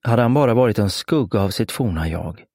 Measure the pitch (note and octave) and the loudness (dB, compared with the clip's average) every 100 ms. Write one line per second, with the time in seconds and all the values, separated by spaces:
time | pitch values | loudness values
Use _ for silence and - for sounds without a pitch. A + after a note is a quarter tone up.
0 | A#2+ A#2 A#2 C3+ C3+ A#2 B2+ G#2+ G2+ - | 2 2 2 2 2 4 2 2 0 -2
1 | - D#3+ G#2+ G#2+ G2 - A2 - B2 D#2+ | -2 -2 0 0 0 -2 -6 -2 -4 -2
2 | D#2+ E2 E2 E2 - | -4 -4 -8 -12 -20